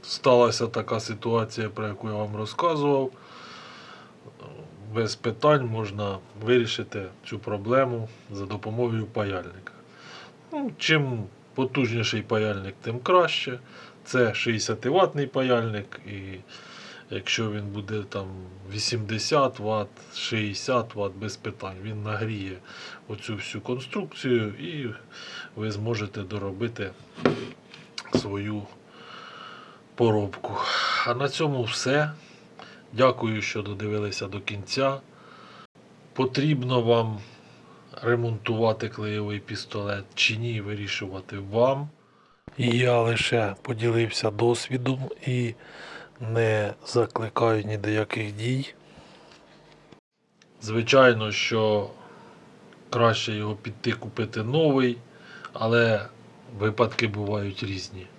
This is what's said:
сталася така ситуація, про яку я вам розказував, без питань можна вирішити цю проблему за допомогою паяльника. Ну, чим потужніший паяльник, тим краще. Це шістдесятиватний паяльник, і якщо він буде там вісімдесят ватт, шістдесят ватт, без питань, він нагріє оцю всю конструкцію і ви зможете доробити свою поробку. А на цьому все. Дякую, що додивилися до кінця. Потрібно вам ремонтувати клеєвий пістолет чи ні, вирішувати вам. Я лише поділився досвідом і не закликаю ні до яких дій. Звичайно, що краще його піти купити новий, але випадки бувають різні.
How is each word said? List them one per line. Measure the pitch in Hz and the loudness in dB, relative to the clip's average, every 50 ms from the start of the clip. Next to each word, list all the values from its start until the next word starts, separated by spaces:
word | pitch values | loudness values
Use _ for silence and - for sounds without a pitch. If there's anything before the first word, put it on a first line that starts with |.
сталася | - - - - - 139 123 120 120 117 113 - 120 | -8 -8 -8 2 6 8 8 10 8 6 6 0 -2
така | 117 - 117 104 - 120 110 | -2 -2 -4 -2 -2 -2 -2
ситуація, | - - 110 104 - 117 117 113 110 113 - 113 110 104 | -2 -4 -8 -4 -2 0 2 2 0 0 -4 -6 -6 -6
про | 98 104 107 | -4 -6 -6
яку | 107 101 - - | -6 -6 -6 -6
я | 110 107 | -4 -4
вам | 104 107 104 104 | -4 -4 -4 -4
розказував, | 104 107 107 - - 175 175 160 147 143 143 143 135 135 131 - - - - - - - - - - - - - - - - - - - - - - - - - - - - 78 - - - - - 101 107 107 | -6 -6 -6 -4 0 2 2 2 4 4 4 4 4 2 0 -6 -12 -20 -20 -20 -18 -18 -18 -18 -18 -18 -18 -18 -18 -18 -18 -20 -20 -20 -20 -20 -20 -20 -20 -20 -18 -18 -18 -16 -16 -18 -18 -18 -18 -14 -4 0
без | 113 113 104 - | 0 0 0 -2
питань | - - 120 110 - - 151 151 143 127 | -2 -2 -2 0 4 6 6 6 6 4
можна | 117 110 113 110 101 98 104 104 101 98 92 - - - 104 | 0 -2 -2 -4 -4 -4 -4 -2 -2 -4 -6 -10 -16 -14 -6
вирішити | 107 113 123 123 117 110 - - 107 - - 104 95 92 - - - | 2 6 6 6 6 4 -2 -4 -6 -6 -6 -8 -8 -8 -12 -16 -12
цю | - 117 98 | -10 -10 -8
проблему | - - 104 101 98 113 123 135 135 120 120 113 113 113 - - - - | -4 -4 -4 -2 0 4 4 4 4 4 0 -4 -6 -8 -10 -18 -16 -12
за | 104 98 98 | -8 -8 -6
допомогою | 95 107 101 101 107 107 117 123 117 113 110 107 | -6 -6 -6 -6 -4 -2 0 0 0 0 -2 -2
паяльника. | 104 - 113 104 98 95 90 85 87 90 98 98 - - - - - - - - - - - - - - - - - 330 | -4 -2 -2 -2 -2 -2 -4 -6 -10 -14 -14 -16 -18 -18 -18 -20 -20 -20 -20 -20 -18 -18 -18 -18 -20 -20 -20 -16 -8 -6
Ну, | 302 277 233 151 | -4 -4 -4 -6
чим | - - - 160 156 143 127 123 113 101 92 - - - - - | -4 0 2 2 2 2 0 -2 -4 -6 -10 -12 -20 -20 -10 -4
потужніший | - 131 127 - 143 127 113 113 117 110 - - 110 | -4 -4 0 0 0 0 0 0 0 -2 0 -2 -4
паяльник, | 104 - 117 107 107 107 104 98 95 95 95 - | -2 0 0 0 2 0 -2 -4 -6 -8 -12 -10
тим | - 113 113 123 | -8 -8 -8 -6
краще. | 123 - 180 185 170 160 - - - 143 127 120 - - - - - - - - - | 0 4 4 4 4 4 0 -2 -4 -6 -8 -10 -12 -18 -20 -20 -20 -20 -20 -20 -12
Це | - - 131 123 110 104 | 0 4 4 4 4 2
шістдесятиватний | - - 117 113 104 - - 110 107 - 123 147 190 185 170 - 147 139 | 0 0 0 0 0 0 -2 -4 -2 0 2 4 6 4 4 2 -2 -4
паяльник, | 127 - 139 131 127 123 117 113 113 107 104 98 - - - - | -2 0 0 4 4 4 4 2 -2 -4 -6 -8 -10 -14 -16 -12
і | 101 101 98 95 95 95 92 - - - - - - - - - - - - - - | -12 -12 -10 -10 -12 -14 -14 -16 -18 -20 -20 -20 -18 -18 -18 -18 -18 -18 -18 -14 -8
якщо | 104 104 - - - - 113 107 | -8 -6 -2 -2 0 0 0 -2
він | 104 107 101 | -2 -4 -6
буде | 101 98 107 98 98 107 107 98 - | -6 -6 -8 -6 -4 -6 -6 -6 -4
там | - 101 95 95 95 95 92 92 - 95 95 95 | -6 -6 -6 -6 -10 -12 -14 -16 -16 -16 -14 -8
вісімдесят | 101 110 - - 120 113 107 104 110 107 - - 160 147 135 127 - - | -6 -4 -2 0 0 -2 -2 -2 -2 -2 0 4 4 6 4 4 2 -2
ватт, | 104 107 110 107 101 101 - - - - - | -2 0 0 0 -2 -4 -8 -20 -20 -14 -10
шістдесят | - - - 117 110 107 104 98 - - - 127 120 110 120 - | -8 -4 -2 0 0 0 -2 -4 -4 -2 0 2 2 0 0 -4
ватт, | 104 101 98 92 | -4 -4 -4 -4
без | 98 107 104 - | -6 -8 -8 -8
питань, | - - 110 101 - - 95 95 92 95 | -6 -10 -10 -10 -8 -10 -10 -10 -10 -8
він | 110 110 104 104 | -8 -8 -6 -4
нагріє | 107 107 104 113 110 110 101 98 95 95 92 - - - - - - - - - | -4 -2 -2 -2 -2 -4 -4 -6 -8 -10 -12 -14 -18 -18 -16 -16 -16 -16 -18 -12
оцю | - 107 98 - - 110 | -12 -12 -10 -6 -6 -6
всю | 98 - - - 107 | -6 -6 -8 -8 -8
конструкцію | - - 127 123 127 - - 208 180 151 - - - 135 123 117 110 | -4 -4 -4 -4 -4 -6 -6 -6 -6 -6 -10 -6 2 4 4 4 4
і | 104 98 - 139 175 165 147 135 113 107 - - - - - - - - - - - - | 0 -4 -6 -8 -8 -8 -6 -6 -8 -8 -10 -16 -18 -18 -18 -16 -14 -14 -14 -14 -12 -8
ви | 110 107 110 | -6 -6 -4
зможете | 101 104 107 113 120 104 107 98 - 107 | -4 -4 -2 -2 -2 -2 -4 -6 -6 -8
доробити | 101 92 104 101 98 98 92 98 117 117 117 - 104 95 - - - - - - - - - - - - - - - - - - - - - - - - - | -8 -6 -6 -6 -6 -6 -4 -4 -4 -4 -2 -4 -8 -8 -8 -14 -20 -20 -14 2 2 2 2 2 -6 -10 -12 -18 -20 -20 -20 -20 -20 -14 -14 -14 -10 0 0
свою | - - 104 98 101 101 107 107 104 104 - - - - - - - - - - - - - - - - - - - - - - - - - - | 0 0 0 -4 -4 -4 -4 -4 -6 -6 -10 -16 -20 -20 -20 -20 -20 -20 -18 -18 -18 -18 -18 -16 -16 -16 -16 -16 -18 -18 -20 -20 -20 -20 -20 0
поробку. | - 120 117 107 107 101 95 - - - - - - - - - - - - - - - | 2 4 4 4 4 0 -2 -6 -8 -8 -6 -4 -2 -2 0 0 0 0 0 0 0 0
А | 120 117 | 0 0
на | 123 143 139 | 0 -2 -2
цьому | - - 165 147 139 127 117 | 0 0 0 0 2 0 -2
все. | 110 - - - 127 135 147 151 151 - - - - - - - - - - - - - - - - - | -2 -2 -2 0 2 2 2 2 0 -2 -10 -18 -20 -20 -20 -20 -20 -20 -20 -20 -20 -20 -20 -20 -10 2
Дякую, | 107 131 131 120 - 117 113 110 107 | 4 6 6 6 2 -2 -2 -2 -2
що | 101 - - 110 | -2 -4 -4 -4
додивилися | 101 104 104 95 107 104 104 104 104 101 98 - 101 | -6 -6 -6 -6 -4 -2 -2 -2 -2 -2 -4 -6 -8
до | 95 98 101 | -6 -8 -8
кінця. | 95 - 107 101 95 - - 131 135 135 139 135 - - - - - - - - - - - - - _ _ - - - - - - - - | -6 -6 -6 -6 -6 -4 0 2 2 2 0 -2 -10 -18 -20 -20 -20 -20 -20 -20 -20 -20 -20 -20 -20 _ _ -20 -20 -20 -20 -20 -20 -10 0
Потрібно | - 127 131 - 147 139 156 151 131 123 123 131 123 | 0 0 2 2 2 4 4 4 2 2 2 2 4
вам | 113 117 120 117 113 113 107 101 104 - - - - - - - - - - - - - - - | 6 6 6 6 6 2 -2 -6 -8 -14 -18 -20 -20 -20 -20 -20 -20 -20 -20 -20 -20 -18 -16 -2
ремонтувати | - 117 120 117 117 117 110 107 - - 113 110 117 113 107 - 120 107 | 2 2 2 4 2 0 -2 -2 -2 -2 2 4 4 2 2 2 -2 -6
клеєвий | - - 107 104 104 104 104 104 104 101 | -4 -6 -4 -4 -2 -2 -2 -4 -4 -6
пістолет | - - 107 98 - - - 107 101 101 101 98 95 - - | -6 -8 -10 -10 -10 -8 -6 -6 -4 -4 -4 -6 -8 -10 -2
чи | - - - 113 | 0 0 0 0
ні, | 110 117 120 117 107 | 0 -2 -2 -2 -4
вирішувати | 101 101 104 101 104 98 - - 107 92 92 95 92 - - 101 | -4 -4 -6 -6 -6 -6 -6 -6 -6 -8 -8 -10 -10 -10 -10 -10
вам. | 98 98 104 113 120 131 135 143 147 147 - _ _ _ _ _ _ _ _ _ _ - - | -8 -2 4 4 6 6 4 2 -2 -8 -10 _ _ _ _ _ _ _ _ _ _ -14 -4
Я | - 123 120 117 123 127 123 120 120 | 0 2 2 4 4 4 6 6 6
лише | 117 117 117 110 - - 123 117 110 101 98 - | 4 4 2 0 0 2 2 2 2 0 -4 -8
поділився | - - 120 107 113 120 113 117 117 110 - - - 110 | -6 -6 -4 0 0 2 4 4 2 2 0 -2 -2 -2
досвідом | 104 104 117 120 120 120 - - 127 127 123 131 131 127 135 - - - - | 0 2 4 4 4 2 0 -4 -4 -2 0 0 0 0 -4 -8 -8 -6 -4
і | 131 123 123 120 117 113 - - - - - - - - - - - - - | -2 0 0 0 -2 -4 -8 -18 -20 -18 -18 -16 -16 -16 -16 -18 -18 -14 -10
не | 117 110 113 117 113 110 107 107 104 104 - - - | -6 -2 2 2 4 4 4 2 0 -2 -6 -10 -12
закликаю | - - 120 113 104 - - 110 107 - - 117 113 110 107 101 | 0 2 2 2 2 0 -4 -4 -2 0 2 4 4 4 2 0
ні | 107 107 | -2 -4
до | 104 101 104 | -2 -2 0
яких | 107 107 107 - - 110 107 104 104 | 0 0 0 -2 -4 -6 -4 -6 -6
дій. | 104 110 120 131 135 135 - - - - - - - - - - - - - - - - - - - - - - - - _ - _ _ _ _ _ _ _ _ _ - _ _ - | -4 -2 -2 0 -2 -2 -6 -12 -18 -20 -20 -20 -20 -20 -20 -20 -20 -20 -20 -20 -20 -20 -20 -20 -20 -20 -20 -20 -20 -20 _ -20 _ _ _ _ _ _ _ _ _ -20 _ _ -12
Звичайно, | 110 107 110 117 113 - - 135 131 127 117 110 110 104 | -8 -2 0 0 4 8 10 10 10 10 8 6 0 -2
що | 104 - - - 117 113 110 107 107 104 98 98 - - - - - - - - - - - - - - - - - - - - | -2 -2 -2 0 2 4 4 4 4 2 0 -2 -10 -16 -20 -20 -20 -20 -20 -20 -20 -20 -20 -20 -20 -20 -20 -20 -20 -20 -12 -4
краще | - 120 117 113 110 - - 117 107 | 2 6 6 6 6 4 0 -2 -2
його | 104 104 104 107 | -2 -2 -2 -4
піти | 104 - 117 110 - - 120 | -4 -6 -10 -10 -2 -2 -2
купити | 113 113 - 107 - - 110 104 - 117 107 | -2 -2 -4 -10 -4 -4 -4 -2 -2 -4 -2
новий, | 117 135 160 160 151 139 135 127 123 120 120 - - - - - - - - - - - | 2 4 4 6 6 6 6 4 4 2 -2 -8 -20 -20 -20 -20 -20 -20 -16 -18 -12 -6
але | - 113 113 117 117 117 113 110 104 - - - - - - - - - - 120 104 | -2 2 4 6 6 8 6 4 2 0 -6 -14 -20 -20 -20 -20 -20 -20 -14 -4 0
випадки | 104 110 104 - 120 107 - - 117 | 0 0 4 4 2 4 4 0 0
бувають | 107 101 104 104 101 104 104 101 101 98 - - | 0 0 -2 -2 -2 -2 -2 -2 -4 -6 -6 -6
різні. | 98 98 95 - - 101 92 92 - - | -6 -6 -6 -8 -10 -12 -14 -16 -16 -20